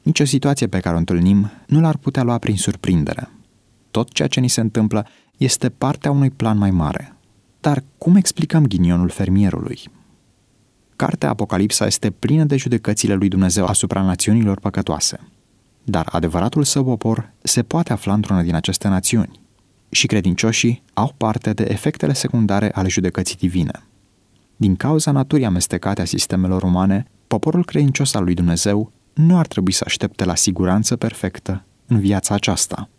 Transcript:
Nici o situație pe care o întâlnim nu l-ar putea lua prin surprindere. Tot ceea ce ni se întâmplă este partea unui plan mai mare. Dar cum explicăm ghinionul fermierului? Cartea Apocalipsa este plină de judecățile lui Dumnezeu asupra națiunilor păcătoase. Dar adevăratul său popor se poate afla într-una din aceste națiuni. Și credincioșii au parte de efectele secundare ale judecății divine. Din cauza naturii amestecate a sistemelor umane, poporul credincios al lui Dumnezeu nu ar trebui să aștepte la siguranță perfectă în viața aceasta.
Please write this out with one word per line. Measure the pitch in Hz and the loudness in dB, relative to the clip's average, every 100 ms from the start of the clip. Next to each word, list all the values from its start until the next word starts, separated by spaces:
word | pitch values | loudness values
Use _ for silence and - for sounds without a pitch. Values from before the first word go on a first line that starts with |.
Nici | - 156 | 0 0
o | 143 | 2
situație | 139 143 143 110 | 2 0 0 0
pe | 92 | -2
care | 90 85 | -2 -2
o | |
întâlnim | 85 87 90 101 107 - - | 0 2 4 4 2 -6 0
nu | 147 | 2
l-ar | 160 147 | 2 0
putea | - 135 | -2 -2
lua | 123 117 | 0 0
prin | - 101 | -2 -2
surprindere. | - 95 - 87 73 - - - _ _ _ _ _ | -2 -4 0 0 0 -6 -10 -18 _ _ _ _ _
Tot | - 120 | -4 -4
ceea | - 139 | -2 -2
ce | - | 0
ni | 127 | 0
se | - | 0
întâmplă | 110 117 107 110 104 _ _ _ | 0 0 0 0 -4 _ _ _
este | 131 - 135 | -2 0 -4
partea | - 131 147 151 | -2 -4 -2 -2
unui | 143 135 | 2 0
plan | - 110 107 | 0 0 2
mai | 98 | 2
mare. | 92 78 - - - _ _ _ _ | 2 0 -4 -10 -20 _ _ _ _
Dar | 151 139 - _ | -2 -2 -6 _
cum | - 196 | 4 4
explicăm | 180 - 156 165 139 | 4 -4 0 2 2
ghinionul | 95 87 87 90 | 2 2 2 0
fermierului? | - 95 95 101 82 - - - _ _ _ _ _ _ _ _ _ _ - | -2 0 4 2 0 -6 -12 -16 _ _ _ _ _ _ _ _ _ _ -4
Cartea | - - 143 | -4 -2 -4
Apocalipsa | 110 104 92 107 - 104 | -2 -2 0 0 0 -2
este | - 107 | -2 -4
plină | - - 156 | -4 0 2
de | 151 135 | 2 0
judecățile | 123 120 - 104 101 | 0 -2 0 -2 0
lui | 98 98 | 2 2
Dumnezeu | 95 95 92 92 | 2 2 2 0
asupra | 98 95 98 | 0 -2 0
națiunilor | 95 90 - 113 107 98 | 0 0 2 2 2 0
păcătoase. | 101 95 92 76 - - - _ _ _ _ _ | -4 -4 -4 -4 -4 -6 -20 _ _ _ _ _
Dar | - 92 80 | -4 -2 -2
adevăratul | 85 82 85 104 156 | -2 0 0 0 0
său | 143 143 | 0 0
popor | 131 117 113 110 - _ | 0 0 -2 -2 -4 _
se | - - | -2 -2
poate | 113 160 165 | 0 -2 -2
afla | 110 - | -4 0
într-una | 104 104 95 | 0 0 0
din | 85 82 | 2 0
aceste | - 90 101 | -2 -2 0
națiuni. | 95 - 113 - - _ _ _ _ _ | 0 0 0 -2 -8 _ _ _ _ _
Și | - - | -4 0
credincioșii | 107 92 87 113 113 120 120 _ | 2 2 0 0 2 0 -2 _
au | - 120 - | -4 -4 -2
parte | 110 107 - | -2 -2 -4
de | 104 110 | -2 -2
efectele | 104 151 - 147 | 0 -4 -2 -2
secundare | 139 135 120 104 101 104 | -2 -2 0 2 2 0
ale | - 95 | 0 -2
judecății | 92 90 - 92 - | 0 -2 -2 -6 -2
divine. | 90 90 78 - _ _ _ _ _ _ _ _ | -2 0 -2 -6 _ _ _ _ _ _ _ _
Din | 104 92 | 0 2
cauza | 131 156 156 | 2 0 2
naturii | 143 135 151 120 | 0 2 0 2
amestecate | 90 - 90 98 101 | 0 -2 -2 -2 -2
a | 90 | -2
sistemelor | 87 - 95 92 92 | -4 -2 0 0 0
umane, | 92 90 98 98 - _ _ | 2 2 2 0 -4 _ _
poporul | 110 156 170 175 | -2 0 0 0
credincios | 151 143 135 139 | 0 0 0 -2
al | 110 | 0
lui | 90 | 0
Dumnezeu | 87 87 85 104 101 110 _ _ | 2 2 2 0 0 -2 _ _
nu | - 160 180 | 2 4 4
ar | 156 | 2
trebui | - 92 | 0 -2
să | - - | -2 -4
aștepte | - 101 - | -4 -4 -2
la | 92 85 | -2 0
siguranță | - 87 92 98 110 123 | -2 0 2 2 0 -2
perfectă | 110 - 92 - - 95 _ _ _ | -4 -4 -8 -6 -8 -8 _ _ _
în | 113 | 0
viața | 98 98 - | 2 0 0
aceasta. | 104 - - - - 107 | -2 -2 -2 -4 -6 -12